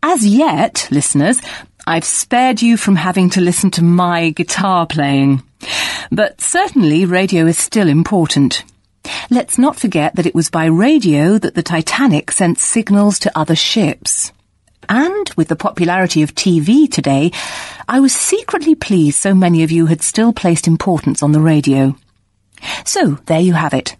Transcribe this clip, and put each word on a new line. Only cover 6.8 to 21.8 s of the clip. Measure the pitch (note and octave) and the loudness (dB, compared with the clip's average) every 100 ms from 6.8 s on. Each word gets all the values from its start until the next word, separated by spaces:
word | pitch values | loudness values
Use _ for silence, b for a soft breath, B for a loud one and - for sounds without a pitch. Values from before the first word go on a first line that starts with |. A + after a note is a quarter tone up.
| E3+ D3+ F#3 | 2 2 2
radio | F3+ F#3+ F3+ E3 | 0 0 2 2
is | E3 | 0
still | - A3 F#3+ | -2 0 2
important. | D3 E3+ G3+ D#3+ - C#3 - - _ _ _ B B B | 2 2 0 0 2 0 0 -10 _ _ _ B B B
Let's | B3 - - | -2 0 0
not | C4 - | 0 0
forget | A3 F3 D3+ - | -4 -2 -2 0
that | E3+ | -2
it | - | 0
was | E3 | -2
by | E3 D#3+ | -2 0
radio | E3 A3 D#4 F3+ D3 D#3 G#3+ | 2 2 2 2 2 2 2
that | - - | 0 -4
the | |
Titanic | D#3+ E3 D#3+ - C4+ D3+ - | -4 -4 -4 0 2 0 -2
sent | - F3+ - | -2 0 0
signals | - - G#3+ G3+ G#3 G3+ | -2 -2 0 0 2 0
to | - - | -4 -4
other | D3+ D#3+ | -2 -2
ships. | - - F3+ - - - - _ _ _ _ _ - | 0 0 -2 -2 -6 -6 -6 _ _ _ _ _ -4
And | G#3+ D#4+ G4+ G4+ - | -2 0 -2 -6 -4
with | D#3+ | -2
the | D#3+ | -2
popularity | G#3 - F3 F3+ F#3 E3 | -6 -2 -2 0 0 0
of | D3+ - | -2 -2
T | - E3+ | 0 0
V | D3+ B3+ D4+ | 4 4 4
today, | - - C3+ D#3+ B B B B B B | 0 0 0 0 B B B B B B
I | B3+ | 2
was | C4+ | 2
secretly | B3+ - G4+ - F#4+ D4+ D#4 | 2 -2 -2 -2 -4 0 0
pleased | - F#3+ D3+ C#3+ | 2 2 2 0
so | G3 | 2
many | F#3+ F#3 E3+ | 2 4 2
of | D#3+ | 2
you | E3 E3 | 2 2
had | D#3+ | 0
still | - - A3+ | -2 0 0
placed | A3+ F#3 E3+ - | 0 0 0 2
importance | E3 - E3+ - - | 0 0 -2 -2 -2
on | D3 | 2
the | D3+ | 2
radio. | D#3+ D#3 C#3+ C3+ | 4 2 2 2